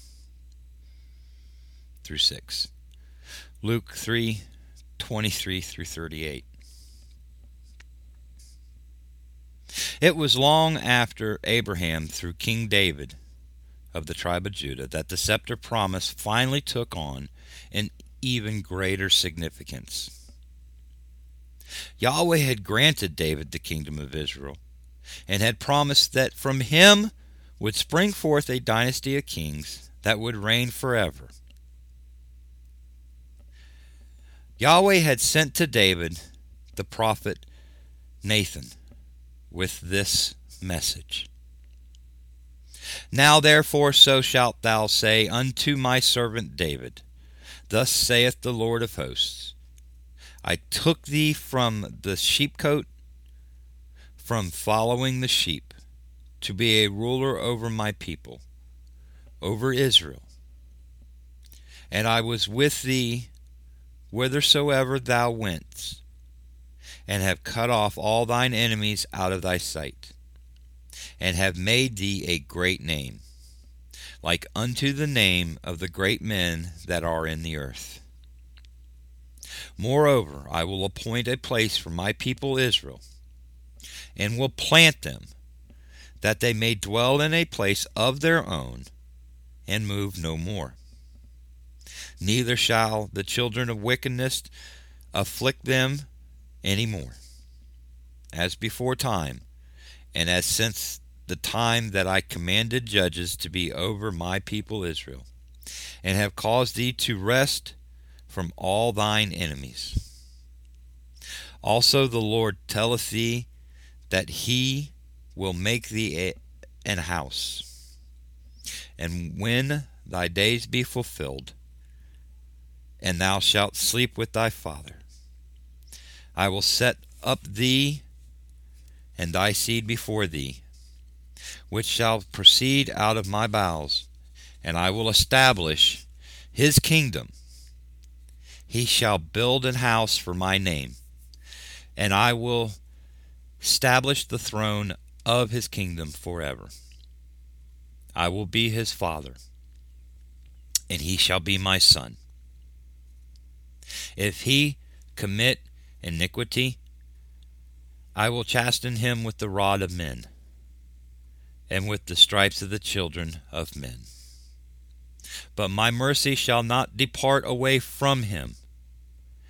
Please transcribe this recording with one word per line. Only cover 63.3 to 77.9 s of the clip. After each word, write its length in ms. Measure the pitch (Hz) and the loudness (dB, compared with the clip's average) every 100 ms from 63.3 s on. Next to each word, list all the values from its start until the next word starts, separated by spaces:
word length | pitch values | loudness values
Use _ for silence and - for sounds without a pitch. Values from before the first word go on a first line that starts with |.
| - - - - - - - - | -18 -20 -20 -20 -20 -20 -20 -10
whithersoever 920 | 107 131 143 - 147 147 135 131 135 | -2 0 2 2 4 4 2 2 0
thou 300 | 123 120 120 | 2 2 2
wentest, 720 | 117 104 80 - - - - - - - - - - - - - - - | 0 -4 -6 -10 -12 -12 -12 -18 -20 -20 -20 -20 -20 -20 -20 -20 -14 -4
and 120 | 101 | 0
have 200 | 95 87 | 0 0
cut 280 | - 113 120 | -4 -2 2
off 260 | 117 104 - | 2 2 0
all 300 | 104 113 117 | 0 2 2
thine 260 | 120 127 | 2 2
enemies 540 | 113 117 110 107 101 - | 2 0 0 -2 -2 -6
out 180 | - 92 | -2 -2
of 80 | 95 | 0
thy 160 | 90 90 | 0 -2
sight, 560 | - 80 71 - - - - - - - - - - - - - | -2 -8 -8 -12 -20 -20 -20 -20 -20 -20 -20 -20 -20 -18 -18 -4
and 180 | 92 87 | -2 2
have 200 | 95 87 | 0 0
made 400 | 95 120 131 101 | 2 2 2 -2
thee 280 | 98 98 87 | -2 -2 -2
a 120 | 82 | -4
great 440 | 71 85 90 - | -4 -2 0 0
name, 380 | 78 76 65 53 - - - - - - - - - - | -2 -4 -6 -12 -20 -20 -20 -20 -20 -20 -20 -20 -20 -8
like 240 | 85 85 - | -2 -2 -2
unto 380 | - 120 123 139 | -4 -4 -2 -2
the 140 | 139 151 | 0 0
name 520 | 127 95 90 85 - | 4 4 4 0 -6
of 140 | - 82 | -8 -8
the 100 | 90 | -8
great 320 | 92 98 113 | -2 0 0
men 520 | 107 101 87 82 85 80 - | -2 -2 -2 -2 -8 -12 -6
that 160 | 85 | -2
are 240 | 82 80 80 | -2 -2 -4
in 160 | 80 | -6
the 140 | 80 78 | -6 -6
earth. 440 | 67 - - | -8 -12 -16